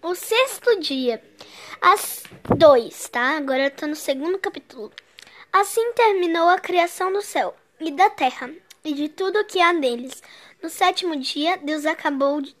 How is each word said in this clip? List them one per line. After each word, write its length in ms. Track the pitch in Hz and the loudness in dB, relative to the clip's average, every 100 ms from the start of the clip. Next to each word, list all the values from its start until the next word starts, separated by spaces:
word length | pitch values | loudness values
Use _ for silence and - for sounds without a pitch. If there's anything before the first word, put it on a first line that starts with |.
o 140 | - 359 | -6 -8
sexto 640 | - 453 523 - - 427 | -2 0 0 0 0 2
dia. 440 | 302 269 254 220 - _ - - - - | 0 -2 -2 -4 -8 _ -20 -20 -20 0
As 440 | 349 403 - - - - - - | 4 4 2 -10 -14 -20 -2 6
dois, 500 | 311 262 233 - - | 8 8 4 -12 -8
tá? 280 | 240 247 311 | -4 -2 -2
Agora 280 | 269 262 277 | -2 0 -2
eu 60 | |
tô 160 | 277 302 | -4 -8
no 80 | 302 | -8
segundo 440 | - 269 302 381 | -4 -4 -2 -4
capítulo. 520 | 403 349 _ 262 214 - _ - - - - | -4 -10 _ -16 -16 -16 _ -20 -20 -20 -2
Assim 420 | 381 403 - 466 | 0 0 0 -2
terminou 560 | 480 453 392 349 330 330 | 2 4 4 2 2 4
a 100 | 359 | 4
criação 520 | - 359 339 - 370 | 2 0 0 0 -2
do 100 | 381 | -2
céu 340 | 403 339 196 - _ _ | -2 -2 -4 -6 _ _
e 100 | 320 | -10
da 200 | 285 392 | 2 2
terra 420 | 392 269 - 254 320 _ - | 4 -4 -4 -14 -14 _ -16
e 100 | 311 | -8
de 160 | 285 302 | -6 -6
tudo 300 | - 381 392 | -4 -2 -2
o 60 | 415 | -2
que 140 | 381 | 2
há 140 | 339 | 2
neles. 480 | 349 269 240 254 - - - - _ | 2 0 -4 -10 -16 -20 -20 -20 _
No 80 | 330 | -14
sétimo 460 | - 370 370 370 302 | 0 0 0 -4 -4
dia, 420 | 262 294 311 359 | -6 -4 -2 -2
Deus 280 | 285 311 294 | -4 -4 -2
acabou 560 | 311 311 277 277 294 | -2 -4 0 0 0
de 140 | 277 _ | -6 _